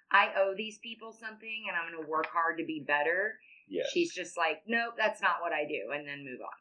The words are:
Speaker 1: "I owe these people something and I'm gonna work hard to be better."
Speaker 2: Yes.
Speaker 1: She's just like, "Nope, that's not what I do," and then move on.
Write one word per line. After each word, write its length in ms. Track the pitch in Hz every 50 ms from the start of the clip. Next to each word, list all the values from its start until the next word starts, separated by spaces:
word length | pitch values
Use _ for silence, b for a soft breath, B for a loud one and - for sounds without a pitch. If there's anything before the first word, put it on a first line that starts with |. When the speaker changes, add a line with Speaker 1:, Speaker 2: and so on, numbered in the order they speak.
| B B
Speaker 1:
"I 240 | - 202 208 208 -
owe 180 | 196 196 196 196
these 240 | 185 220 220 214 -
people 320 | - 233 226 220 226 226
something 540 | 220 220 226 220 214 208 220 226 220 220 214
and 80 | 196 175
I'm 140 | 170 170 170 170
gonna 140 | 165 156 147
work 180 | 156 156 160
hard 300 | - - 170 165 160 160 160
to 60 | 165
be 140 | 160 160 151 143
better." 500 | 147 147 147 147 160 175 185 202 220 - - b b b b b
Speaker 2:
Yes. 220 | b 190 165 - -
Speaker 1:
She's 220 | - 180 170 165 -
just 240 | 185 170 - -
like, 260 | 180 165 160 151 - -
"Nope, 280 | 208 233 233 233 233 226
that's 240 | - 214 208 214 -
not 200 | 208 185 170 170
what 100 | 170 165
I 140 | 156 151 151
do," 260 | 151 151 117 98 113 139
and 140 | 147 151
then 160 | 143 143 143 143
move 160 | 135 123 120
on. 180 | 104 - - -